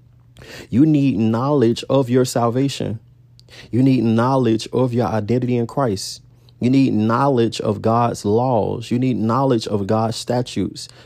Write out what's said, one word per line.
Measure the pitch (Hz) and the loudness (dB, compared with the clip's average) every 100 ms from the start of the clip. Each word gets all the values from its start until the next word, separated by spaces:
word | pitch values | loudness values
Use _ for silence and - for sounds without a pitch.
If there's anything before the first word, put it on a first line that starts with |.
| _ _ _ - - - - | _ _ _ -20 -20 -20 -2
You | 113 156 | 2 4
need | 151 139 98 | 4 2 2
knowledge | 110 117 135 147 113 113 - | 0 0 0 2 2 0 0
of | 135 123 | 0 2
your | 127 127 | 2 0
salvation. | 131 117 120 139 - 98 107 - - _ - - - - | 0 0 0 -2 -4 -6 -8 -12 -20 _ -20 -20 -20 -4
You | 117 | 2
need | 135 127 | 4 4
knowledge | 113 113 123 135 117 110 - | 2 2 2 2 2 0 -2
of | 120 127 | -2 0
your | 120 110 | 0 -2
identity | 110 104 123 123 120 | -2 -2 -2 0 -2
in | 117 | -2
Christ. | - 131 95 - - - - - - | -2 -2 -2 -6 -14 -20 -20 -20 -4
You | 123 | 0
need | 135 131 | 4 4
knowledge | 107 110 117 139 127 113 - | 2 2 2 2 2 0 0
of | 110 101 | -4 -2
God's | 107 113 120 - | 0 2 0 -2
laws. | 101 110 127 117 98 98 113 | -2 0 2 0 -2 -4 -4
You | 123 | -2
need | 131 104 | 0 -2
knowledge | 110 120 135 120 - | 0 0 2 0 0
of | 104 98 | -4 0
God's | 110 113 113 | 0 -2 -4
statutes. | - 123 123 - 92 - - - | -4 -4 -4 -4 -6 -8 -16 -20